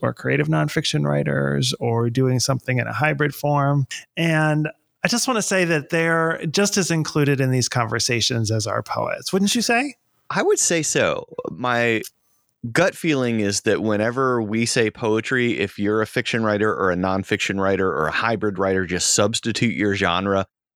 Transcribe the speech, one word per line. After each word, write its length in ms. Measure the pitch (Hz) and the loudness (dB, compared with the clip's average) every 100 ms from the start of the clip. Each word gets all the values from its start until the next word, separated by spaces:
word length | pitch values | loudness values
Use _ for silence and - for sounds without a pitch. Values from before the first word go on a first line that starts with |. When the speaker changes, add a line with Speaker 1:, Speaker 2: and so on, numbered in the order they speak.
Speaker 1:
or 120 | 123 | -4
creative 340 | 120 131 139 147 | -2 -2 0 2
nonfiction 580 | 156 151 165 - 151 143 | 0 0 -2 -2 0 0
writers 680 | 147 151 139 143 143 127 - | 0 0 0 0 0 0 -2
or 300 | 120 117 120 | -2 0 0
doing 300 | 123 131 127 | 2 2 2
something 400 | - 131 - 127 | 0 -2 -2 -2
in 80 | 113 | -2
a 60 | |
hybrid 400 | 110 151 147 147 | 0 0 2 -2
form. 540 | - 147 143 139 143 131 - - - | -2 0 2 2 2 0 -6 -10 -2
And 540 | 165 156 156 151 151 - _ _ | 0 2 2 0 -2 -6 _ _
I 40 | 185 | -2
just 200 | 233 - | 0 0
want 100 | 226 | 0
to 40 | |
say 220 | - 190 170 | 0 0 2
that 240 | 156 - | 0 0
they're 560 | 165 165 165 165 160 160 | 0 2 2 0 -2 -2
just 280 | 202 202 208 | 0 2 2
as 140 | 165 | 0
included 480 | 165 151 156 143 135 | 0 0 0 2 2
in 120 | 131 | 2
these 180 | 127 117 | 0 0
conversations 840 | 127 113 117 - 117 - 120 110 | -2 -2 -2 0 0 0 0 0
as 160 | 110 104 | 0 -2
our 160 | 107 | -4
poets, 480 | - 117 113 - - | -4 -4 -4 -4 -2
wouldn't 240 | 196 202 240 | 0 2 0
you 60 | |
say? 340 | 220 233 277 - _ _ - | 0 0 -2 -8 _ _ -6
Speaker 2:
I 120 | 170 | -2
would 180 | 349 403 | 2 2
say 240 | - 170 | 2 0
so. 440 | 147 143 92 71 - - - | 0 0 0 0 -6 -10 -10
My 520 | 82 123 120 117 113 - - _ _ _ _ 120 | -6 -2 0 2 0 -4 -14 _ _ _ _ -2
gut 240 | 135 185 - | 2 2 2
feeling 440 | 170 135 123 113 | 0 0 2 0
is 220 | 101 101 | 0 0
that 200 | 110 85 | 2 2
whenever 600 | 107 104 110 123 131 120 | 2 0 0 0 0 0
we 240 | 104 113 117 | -2 -2 0
say 260 | 127 110 | 0 0
poetry, 680 | - 113 110 - 127 120 71 | 0 0 0 0 0 0 0
if 200 | 98 - | -2 -2
you're 220 | 101 110 | 0 0
a 60 | 107 | 0
fiction 360 | 127 - 117 | -2 -2 0
writer 300 | 110 104 107 | 0 2 0
or 180 | 76 92 | 2 0
a 40 | 87 | 2
nonfiction 680 | 92 95 - 104 - 98 | 0 -2 -2 -2 -2 -2
writer 280 | 95 95 95 | 0 2 0
or 180 | 71 78 | 0 -2
a 40 | |
hybrid 480 | - 113 107 107 92 | -2 -2 -2 -2 -2
writer, 260 | 95 95 87 | 0 0 0
just 280 | 87 - | -2 0
substitute 600 | - 104 120 117 107 120 | 2 0 0 -4 -2 -2
your 220 | 78 101 98 | 0 -2 0
genre. 500 | 92 87 98 95 95 _ _ | 0 0 0 0 -2 _ _